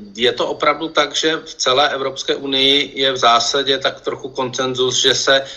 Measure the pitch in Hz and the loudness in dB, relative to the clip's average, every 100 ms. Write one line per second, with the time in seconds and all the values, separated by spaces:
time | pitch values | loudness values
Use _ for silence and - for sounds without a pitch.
0 | 104 101 123 - 156 - 151 151 160 156 | -12 -2 0 2 -2 0 0 0 0 0
1 | 143 - 160 156 - - 131 127 143 135 | 0 0 -2 -2 -6 -4 0 2 2 0
2 | 135 135 - 143 139 135 135 143 135 135 | -4 -4 -4 -4 -2 2 4 2 0 -2
3 | 135 127 120 117 - 143 135 139 135 - | -2 2 4 4 2 0 0 0 -2 -4
4 | 143 135 135 - 123 123 131 123 127 - | -6 -6 -6 -6 -4 -2 -4 0 0 2
5 | 131 123 - 135 - | 2 2 2 2 0